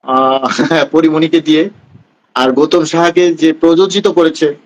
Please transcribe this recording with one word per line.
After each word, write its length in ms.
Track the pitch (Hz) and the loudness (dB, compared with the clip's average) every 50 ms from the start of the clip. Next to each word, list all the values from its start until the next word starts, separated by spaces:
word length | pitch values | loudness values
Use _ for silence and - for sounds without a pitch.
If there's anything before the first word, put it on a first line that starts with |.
আহ, 440 | _ 131 131 131 131 131 135 135 131 | _ -2 0 0 0 0 0 -2 -2
<laughs> 440 | 123 - - 135 147 165 156 139 - | -4 -4 -4 -2 0 0 -2 -2 0
পরিমণিকে 500 | - 160 160 160 156 160 160 160 165 165 | 0 0 2 2 0 0 -2 0 0 -2
দিয়ে। 300 | 156 156 156 156 170 208 - - _ _ - - _ _ _ _ _ _ _ | 0 0 0 0 0 -4 -6 -16 _ _ -20 -20 _ _ _ _ _ _ _
আর 180 | 123 131 131 | -2 0 0
গৌতম 320 | 127 131 147 156 180 175 156 | 2 0 0 2 0 -2 0
সাহাকে 500 | 151 - 165 170 175 170 180 180 175 170 | 0 0 0 0 2 2 2 0 0 0
যে 180 | 165 160 160 | 0 0 -2
প্রযোজিত 540 | 156 160 - 165 165 165 190 190 180 202 208 | 0 2 2 2 2 2 0 0 -2 -2 -2
করেছে 480 | 202 170 175 165 160 160 - 165 147 147 - _ | 0 0 2 0 0 0 -2 -4 -4 -4 -6 _